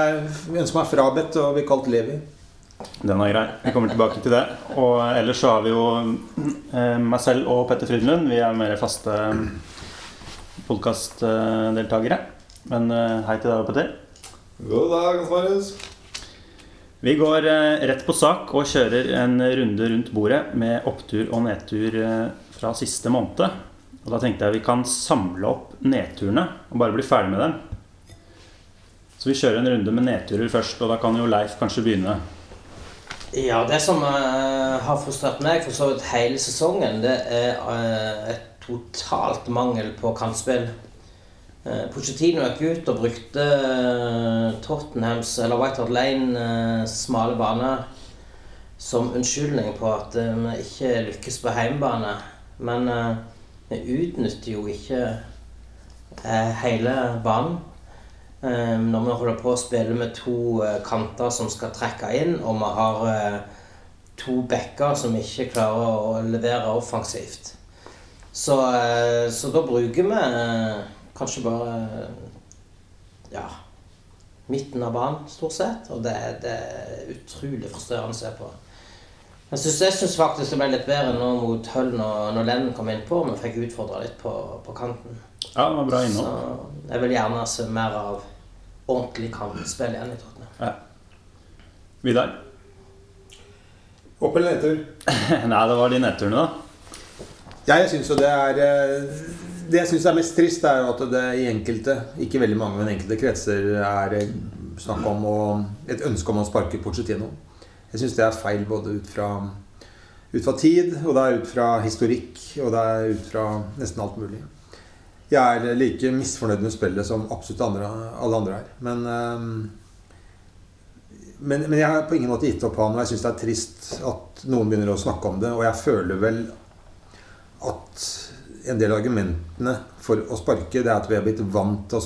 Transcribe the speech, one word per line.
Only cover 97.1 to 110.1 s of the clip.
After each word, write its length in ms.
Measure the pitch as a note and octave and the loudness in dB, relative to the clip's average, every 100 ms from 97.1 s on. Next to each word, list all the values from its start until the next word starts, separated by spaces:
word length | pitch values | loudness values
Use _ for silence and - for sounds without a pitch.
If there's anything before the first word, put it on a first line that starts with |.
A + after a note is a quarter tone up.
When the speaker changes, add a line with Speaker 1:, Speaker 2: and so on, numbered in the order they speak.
| - - - - - - | -18 -18 -20 -20 -4 4
Speaker 1:
Ja, 80 | D#3 | 6
jeg 160 | F3+ | 6
synes 180 | D#3+ C3 | 2 0
jo 60 | C#3 | 4
det 100 | C#3+ | 4
er, 320 | C#3+ C#3 C3+ C#3+ | 4 4 4 4
eh, 420 | C#3+ C#3 C#3 C#3 D3+ D#3+ E3+ - - - | 4 2 0 -4 -8 -12 -12 -12 -12 2
det 140 | E3+ | 2
jeg 100 | E3+ | 4
synes 160 | E3 E3+ | 4 4
er 100 | E3 | 4
mest 160 | E3 - | 4 4
trist 280 | E3+ - D3+ | 4 4 4
er 160 | C3 | 4
jo 100 | B2 | 2
at 160 | A#2+ C3 | 0 0
det 120 | B2+ B2+ B2+ | 0 0 0
i 80 | B2 | 0
enkelte, 460 | A2 G2 A2 C3+ C3 A#2+ - | 0 -2 -2 0 -2 -4 -6
ikke 200 | E2+ C3+ | -2 2
veldig 160 | A2+ G#2+ | 2 2
mange, 220 | G#2 G2 | 0 -2
men 140 | G#2+ F#2+ | -2 -2
enkelte 240 | F#2+ A2 | -2 0
kretser 540 | B2+ G#2 - G2+ G2+ G#2 | 0 0 0 0 2 2
er, 420 | G2+ G2+ G2 G#2 | 2 0 0 0
eh, 160 | G#2 - - - - - | -2 -4 -8 -10 -12 -10
snakk 240 | - G2+ G#2+ G#2 | -6 -2 0 0
om 100 | G#2+ | 0
å, 100 | G#2 G#2 G#2 G2+ G2+ - | 0 2 0 -2 -6 -8
et 140 | A#2 C#3+ | -4 -2
ønske 280 | G#2 - | -2 0
om 100 | G#2 | 0
å 60 | G2+ | 0
sparke 320 | A2+ F#2+ F#2+ | 0 0 -4
Pochettino. 500 | F2+ F2 - G2 G#2+ - - - - - - A2 | -6 -4 -4 -4 -6 -12 -18 -20 -20 -20 -12 -4
Jeg 60 | |
synes 140 | B2 A2 | -2 2
det 80 | A2 | 2
er 100 | A2 | 2
feil 300 | G2+ G#2 G2+ | -2 -2 -2
både 300 | G#2+ G#2 G#2 | -4 -4 -6
ut 80 | - | -6
fra, 220 | - G#2 G2+ G2 G2+ - - - - - | -6 -4 -4 -6 -10 -18 -20 -20 -20 -20